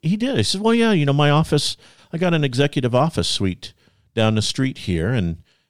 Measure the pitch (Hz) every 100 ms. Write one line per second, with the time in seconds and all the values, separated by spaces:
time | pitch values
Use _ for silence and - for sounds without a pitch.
0 | 160 208 247 247 104 190 220 233 226 190
1 | 143 139 147 147 160 151 - - - _
2 | _ 165 180 165 139 120 143 147 123 123
3 | 160 - - - 95 90 - _ _ _
4 | _ - 110 110 - - 131 - - 85
5 | 90 127 87 82 - _